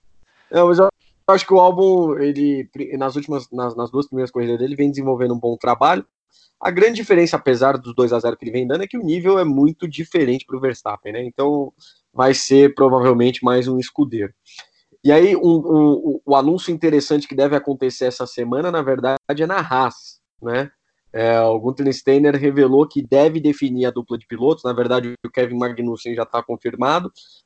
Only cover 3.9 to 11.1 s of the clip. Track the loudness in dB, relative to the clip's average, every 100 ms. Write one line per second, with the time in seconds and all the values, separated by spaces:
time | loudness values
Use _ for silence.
3.9 | -4 -4 -6 -6 -4 -4 -2 -4 -2 -2
4.9 | -2 -4 -2 -2 -2 -4 -4 -2 2 2
5.9 | 0 -6 _ _ _ _ _ -6 2 2
6.9 | 2 2 2 4 0 0 2 0 0 -4
7.9 | -2 0 0 -2 -6 -6 -6 -4 -4 -6
8.9 | -6 -4 -2 0 2 0 0 -2 -4 -10
9.9 | -10 -4 -2 0 -2 -6 -6 -6 -6 -10
10.9 | -10 -10